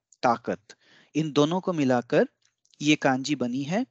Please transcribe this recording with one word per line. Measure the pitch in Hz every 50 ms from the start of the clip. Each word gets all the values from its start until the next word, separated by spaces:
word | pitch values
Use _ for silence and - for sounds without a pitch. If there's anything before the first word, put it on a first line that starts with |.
| _ _ _ -
ताकत, | - 123 117 113 - 110 90 - _ - - _ _ _ _ _ _ _ -
इन | 147 160 156
दोनों | 127 147 147 156 175 190
को | - 190
मिलाकर | 175 156 139 127 127 - - - 147 165 247 - _ _ _ _ _ _ _ _ _ -
ये | 147 147 151
कांजी | - - 139 131 131 135 143 147
बनी | 127 123 120 120 135
है | 143 139 180 226 262 -